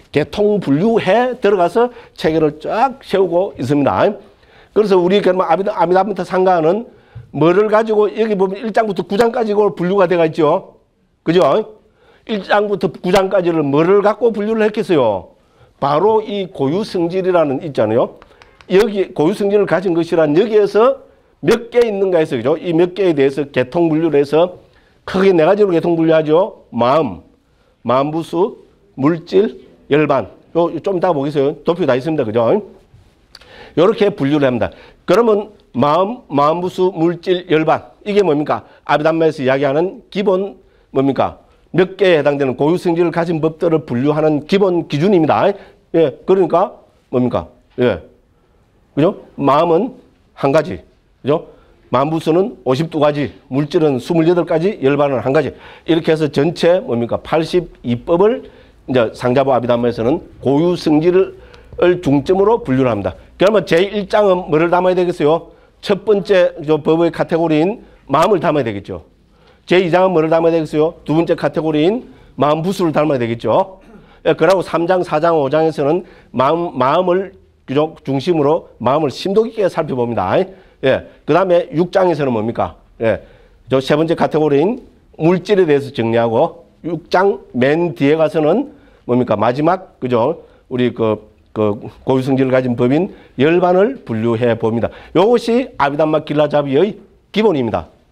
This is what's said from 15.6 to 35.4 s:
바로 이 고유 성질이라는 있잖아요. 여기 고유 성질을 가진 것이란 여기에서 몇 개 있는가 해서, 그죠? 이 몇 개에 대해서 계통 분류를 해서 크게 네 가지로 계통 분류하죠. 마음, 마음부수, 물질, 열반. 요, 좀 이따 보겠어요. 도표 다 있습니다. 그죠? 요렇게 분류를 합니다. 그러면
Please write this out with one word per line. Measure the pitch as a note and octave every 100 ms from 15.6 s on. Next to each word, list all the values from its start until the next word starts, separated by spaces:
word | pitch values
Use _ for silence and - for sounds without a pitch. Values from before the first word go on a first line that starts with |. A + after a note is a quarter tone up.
| _ -
바로 | C#3 D3 G#3 G#3+
이 | G#3 G3+ F#3
고유 | - C#3 F3+
성질이라는 | A3 F#3 E3+ F#3 F3+ F3+ D3 C3+
있잖아요. | F3 C3 G#2+ A2+ G3 - - _ - _ -
여기 | F3+ A3+ G3+ F3
고유 | - D3+
성질을 | G#3 G3+ G#3 F3+
가진 | E3+ F#3+
것이란 | E3 E3 E3+ D#3 D3+
여기에서 | G#3+ G#3+ G3+ G3+ B3 C4+ - _ _ _
몇 | D3+ A3+ -
개 | A#3+ A#3
있는가 | G3 G3 F3
해서, | D#3 C3
그죠? | A#2+ D#3+
이 | F3+
몇 | D#3+ F3
개에 | F#3+ F#3
대해서 | C#3+ C#3 C#3
계통 | C#3+ B2+ B2+ F3 E3
분류를 | D#3 E3 C#3+
해서 | C#3 D3+ F3+ - _ _ _ _
크게 | - F#3 G3
네 | F3
가지로 | D#3 G3+ G3+
계통 | E3 E3+ E3
분류하죠. | D#3+ D#3+ D3+ D#3+ G#3+ - -
마음, | A#2 A#2+ D3+ B2+ E2 - _ _ _ _ _
마음부수, | A2+ B2+ D3 D#3+ D#3+ E3+ A3 - - _ _
물질, | - C#3 E3+ - F#3+ A3 - - - -
열반. | C#3+ D3 C3+ G2 - _ E3
요, | E3+ D#3
좀 | G3 F3+
이따 | F#3
보겠어요. | C#3 C#3+ D3 C#3 D#3
도표 | - F3 D3
다 | B2+
있습니다. | D#3 D3+
그죠? | A2 A2+ A2+ G3+ G3+ - _ - _ _ _ - - - - -
요렇게 | F#3 G#3 G3+
분류를 | - C#3 D3+ C#3
합니다. | A#2+ F#2 - - _
그러면 | - F#3+ A#3 G#3